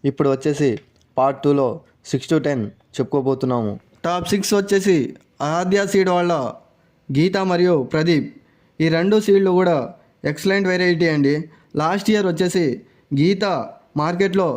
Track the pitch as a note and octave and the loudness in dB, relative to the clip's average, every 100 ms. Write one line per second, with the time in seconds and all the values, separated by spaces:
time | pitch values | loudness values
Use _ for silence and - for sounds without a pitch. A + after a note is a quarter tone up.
0 | C#3 C3 C#3+ C3+ D#3 D3 C#3+ G#2 _ _ | -4 0 0 0 -2 0 0 -2 _ _
1 | _ - C3+ C#3 C#3+ C#3+ C3 F#2 _ _ | _ 0 0 0 0 2 0 -2 _ _
2 | - C3+ - D#3+ D3 C3+ G#2 - _ - | -8 -8 0 -2 0 -4 -6 -10 _ -6
3 | B2+ C#3+ C3 C3+ B2+ B2 G#2+ G2+ _ _ | -2 -2 -2 -2 -2 -2 -4 -8 _ _
4 | E3 F3 F3 G3+ G3 G3+ G3 G3 G3 E3+ | -6 -4 -2 -4 0 -2 0 0 2 0
5 | A#2 - _ _ C#3+ E3 F3+ G3+ G3 G3+ | 0 -8 _ _ -4 -2 0 0 2 2
6 | F#3 F3+ F3 E3 A#2+ - _ _ _ _ | 2 2 0 0 -4 -8 _ _ _ _
7 | - C#3 F3 F#3+ F#3+ F3 F3+ E3 B2 D#3 | -4 0 0 0 0 2 2 2 0 -2
8 | E3+ D#3 - - _ _ _ _ D#3+ E3 | 2 0 -2 -14 _ _ _ _ 0 0
9 | F#3 A3 G#3+ G3 F#3+ F3+ F3+ D#3 A2+ - | 2 2 4 4 4 2 2 0 -2 -12
10 | _ _ D3 D3 G3 G3 F#3 F3+ F3+ E3+ | _ _ -8 -4 0 0 0 2 2 2
11 | E3 D3+ C#3 D3 - - _ - D#3 G3 | 2 2 2 0 -4 -16 _ -4 -2 -2
12 | G3+ G#3+ F#3+ E3+ F3+ F#3 D#3+ A#2+ - _ | 0 2 0 0 -2 0 -2 -2 -10 _
13 | _ C#3+ D#3+ G3 G3+ D#3 - - _ D3 | _ 0 2 2 0 -2 -6 -14 _ -4
14 | D3+ F3 G3 F#3 F3 | -4 0 0 0 0